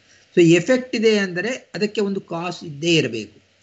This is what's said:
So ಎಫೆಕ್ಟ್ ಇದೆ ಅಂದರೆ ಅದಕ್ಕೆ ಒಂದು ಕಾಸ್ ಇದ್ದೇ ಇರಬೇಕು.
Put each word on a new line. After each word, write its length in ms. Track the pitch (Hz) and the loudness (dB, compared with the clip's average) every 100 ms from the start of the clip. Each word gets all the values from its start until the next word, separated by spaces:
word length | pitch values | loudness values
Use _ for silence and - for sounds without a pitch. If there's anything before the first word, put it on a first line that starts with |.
| _ _ _ 180 | _ _ _ 4
So 60 | |
ಎಫೆಕ್ಟ್ 540 | 165 170 170 254 254 233 | 6 6 4 0 0 0
ಇದೆ 220 | 220 208 | 2 2
ಅಂದರೆ 520 | 190 175 214 262 _ | -2 -4 -6 -8 _
ಅದಕ್ಕೆ 260 | 175 208 220 | -6 -4 -2
ಒಂದು 200 | 202 196 | -4 -4
ಕಾಸ್ 440 | - 170 180 170 | -8 -10 -8 -10
ಇದ್ದೇ 320 | 175 143 170 160 | -14 -6 0 2
ಇರಬೇಕು. 480 | 127 117 101 _ _ _ | 0 -6 -12 _ _ _